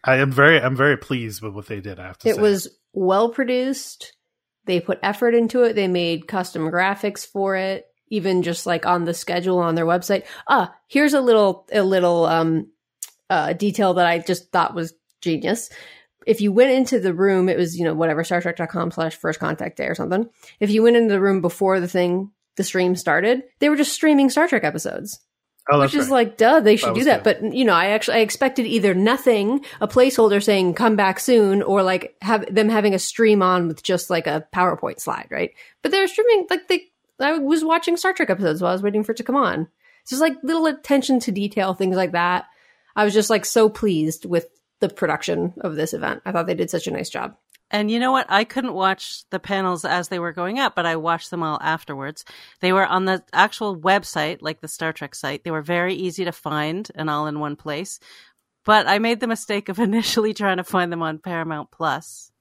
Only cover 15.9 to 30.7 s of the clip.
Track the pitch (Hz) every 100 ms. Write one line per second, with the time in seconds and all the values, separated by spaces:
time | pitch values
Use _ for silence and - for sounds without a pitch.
15.9 | - _ _ - 220 208 196 269 262 254
16.9 | 240 185 170 196 190 185 175 170 170 165
17.9 | 156 165 156 170 175 175 170 165 175 170
18.9 | 170 160 - 165 160 160 156 - - -
19.9 | 165 - 185 233 _ - _ 202 214 226
20.9 | 233 226 196 196 190 170 - 190 190 175
21.9 | 185 180 180 196 _ _ - 190 190 180
22.9 | 185 - 151 202 254 - _ 294 294 294
23.9 | - 311 285 277 285 339 240 151 156 -
24.9 | - 208 - _ _ _ _ - 285 277
25.9 | 285 262 269 233 - 226 311 214 214 -
26.9 | - 302 214 220 - 214 247 240 170 190
27.9 | 214 - 233 214 - 269 262 214 226 196
28.9 | 185 214 262 269 220 202 277 - - 208
29.9 | 254 262 262 220 202 202 202 180